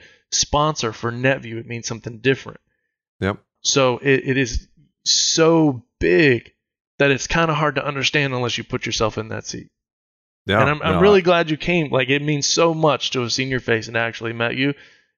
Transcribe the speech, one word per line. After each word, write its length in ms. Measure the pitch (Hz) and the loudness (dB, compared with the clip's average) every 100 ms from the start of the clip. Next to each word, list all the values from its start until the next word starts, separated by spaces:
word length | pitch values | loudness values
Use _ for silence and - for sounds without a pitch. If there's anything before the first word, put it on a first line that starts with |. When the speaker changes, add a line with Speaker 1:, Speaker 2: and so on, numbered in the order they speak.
| - _ _ | -8 _ _
Speaker 1:
sponsor 640 | - - 147 156 151 113 | -4 0 0 0 -2 -6
for 180 | - 117 | -4 -6
NetView. 460 | 120 131 135 117 113 | -2 -2 -2 -6 -12
It 80 | 117 | -10
means 200 | 117 - | -10 -10
something 320 | 113 123 113 | -10 -12 -4
different. 420 | 123 131 117 - _ _ _ _ _ - | 0 0 -4 -20 _ _ _ _ _ -6
Speaker 2:
Yep. 180 | 95 - _ _ | -4 -4 _ _
Speaker 1:
So 360 | - 143 131 120 | -2 2 2 2
it, 300 | 139 135 139 | 2 2 0
it 80 | 131 | -2
is 320 | 120 - - _ _ _ - | -2 -4 -8 _ _ _ -2
so 760 | - - - 165 165 151 123 - - | 0 0 2 4 4 4 0 -8 -4
big 520 | 165 175 147 117 - _ _ _ _ - | 2 4 4 2 -2 _ _ _ _ 0
that 120 | 139 | 0
it's 160 | 127 - | 0 -2
kinda 280 | 170 165 | 0 0
hard 220 | 147 151 135 | 0 -2 -2
to 80 | 143 | -6
understand 480 | 139 123 151 139 | -4 -2 0 -2
unless 240 | 127 120 - | -2 -4 -4
you 60 | |
put 200 | 110 - | -6 -6
yourself 320 | 123 - 110 - | -4 -2 -2 -4
in 120 | 110 | -8
that 180 | 107 - | -8 -10
seat. 220 | - - _ _ _ _ _ _ _ - | -14 -14 _ _ _ _ _ _ _ 0
Speaker 2:
Yeah, 140 | 104 | 2
Speaker 1:
And 80 | 135 | 2
I'm, 120 | 151 | 0
I'm 120 | 160 170 | 0 4
Speaker 2:
no, 40 | |
Speaker 1:
really 200 | 196 196 | 6 6
Speaker 2:
I 40 | |
Speaker 1:
glad 260 | 180 170 165 | 6 2 2
you 60 | 156 | -2
came. 340 | - 175 143 | -2 0 0
Like, 200 | 131 127 | 0 0
it 120 | 143 | 0
means 240 | 147 143 139 | 0 -2 0
so 280 | - 170 | 2 0
much 360 | 160 156 127 - | 2 0 0 -2
to 80 | 131 | -4
have 120 | 117 | -2
seen 160 | 131 131 | -4 -4
your 120 | 127 | -4
face 280 | - 113 110 | -2 -2 -2
and 80 | 117 | -4
actually 360 | 117 - 113 | -4 -6 -8
met 240 | 117 117 123 | -4 -4 -2
you, 180 | 139 - - _ _ | -2 -4 -10 _ _